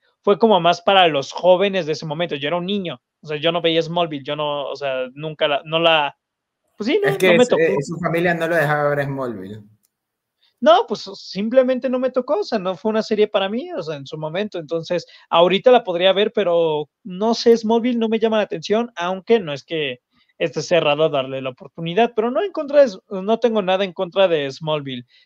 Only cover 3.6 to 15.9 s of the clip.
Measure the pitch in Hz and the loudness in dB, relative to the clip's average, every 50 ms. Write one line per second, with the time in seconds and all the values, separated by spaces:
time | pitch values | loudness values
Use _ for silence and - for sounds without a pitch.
3.6 | 165 165 165 165 156 156 170 175 170 165 156 139 131 143 147 151 151 147 147 143 | 0 0 2 2 0 0 -2 -2 -2 -2 -4 -8 -8 -8 -6 -4 -4 -4 -4 -4
4.6 | 135 127 135 135 143 135 131 127 127 127 131 143 156 156 156 - 160 147 143 - | -6 -6 -8 -6 -6 -4 -4 -4 -6 -8 -10 -10 -10 -10 -6 -2 0 0 0 0
5.6 | - 156 160 165 170 165 160 156 147 139 - _ _ _ _ _ _ _ _ _ | -2 -2 -2 2 2 4 4 2 0 -2 -4 _ _ _ _ _ _ _ _ _
6.6 | _ _ _ - 214 233 330 427 403 403 392 - - 180 175 - 247 247 - 156 | _ _ _ -8 -4 -2 0 0 2 0 0 2 4 6 6 6 6 4 4 2
7.6 | 165 160 131 147 147 175 165 165 175 160 160 170 175 175 170 165 165 165 170 165 | 2 2 0 0 -4 -6 -6 -6 -4 -4 -2 0 0 0 0 0 -2 0 0 2
8.6 | 147 143 147 147 147 147 147 143 143 139 139 135 131 123 110 95 92 98 107 110 | 2 2 0 0 0 0 0 0 -2 -4 -4 -6 -6 -6 -8 -8 -10 -12 -14 -16
9.6 | 107 _ _ _ _ _ _ _ _ _ _ _ _ _ _ _ _ _ _ - | -18 _ _ _ _ _ _ _ _ _ _ _ _ _ _ _ _ _ _ 0
10.6 | 240 294 330 392 453 - 220 - - - - - - - - 190 208 226 240 262 | 4 4 4 4 4 -2 -6 -10 -10 -12 -18 -18 -16 -12 -8 -6 -4 0 2 2
11.6 | 254 254 262 247 254 254 247 254 254 254 254 262 254 - 294 415 415 - 254 214 | 2 2 2 -2 -2 -4 -4 -2 -2 -2 -2 -4 -4 -2 -2 -4 -4 -4 -4 -6
12.6 | 175 185 185 - - 220 214 220 214 - 220 208 214 208 - 202 196 196 214 247 | -4 -4 -6 -4 -4 -2 -2 -2 -2 -2 0 0 0 0 0 -2 -2 -2 -4 -6
13.6 | 330 359 349 262 160 151 156 143 139 - - 156 156 156 156 190 214 208 - 180 | -8 -8 -8 -10 -8 -8 -8 -10 -10 -12 -12 -10 -8 -8 -6 -6 -6 -6 -8 -10
14.6 | 156 139 165 165 160 - 180 170 160 - - - _ - - 170 175 180 190 196 | -8 -6 -6 -6 -4 -2 -4 -4 -4 -6 -18 -20 _ 0 2 4 4 4 4 4
15.6 | - 254 254 240 240 262 | 6 6 6 6 4 2